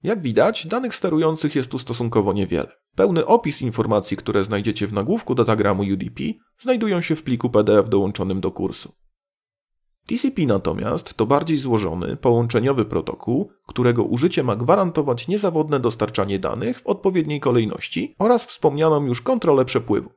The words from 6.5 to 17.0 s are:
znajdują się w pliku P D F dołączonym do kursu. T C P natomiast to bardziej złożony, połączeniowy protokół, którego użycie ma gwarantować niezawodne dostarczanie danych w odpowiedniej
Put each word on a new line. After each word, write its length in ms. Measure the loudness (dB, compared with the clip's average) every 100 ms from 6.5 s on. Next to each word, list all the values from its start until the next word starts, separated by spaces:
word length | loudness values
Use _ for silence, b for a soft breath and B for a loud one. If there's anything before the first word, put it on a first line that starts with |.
| b
znajdują 400 | -2 0 0 -2
się 160 | -2 -4
w 60 |
pliku 280 | -2 -2 2
P 140 | 2
D 140 | 4 4
F 100 | 4
dołączonym 520 | 2 0 -2 -4 -2
do 100 | -4
kursu. 420 | -4 -6 -6 -14 _ _ _ _ _ _ _ _ _ _ _ -6
T 100 | -2
C 140 | -2
P 120 | 0 2
natomiast 680 | 2 0 -4 -2 -4 -6
to 120 | -2 2
bardziej 320 | 2 2 -2
złożony, 580 | 2 0 0 -4 -6 -2
połączeniowy 680 | 2 2 2 0 2 0
protokół, 680 | 0 -2 -4 -8 -2 -2 -4 B -10
którego 380 | 0 2 2
użycie 380 | 0 2 0 0
ma 140 | -2 -2
gwarantować 720 | 2 2 2 0 0 -2 -2
niezawodne 520 | -2 0 0 0 0
dostarczanie 580 | 0 0 -4 -2 -2 -2
danych 420 | -4 -4 -6 -6
w 60 | -4
odpowiedniej 540 | -2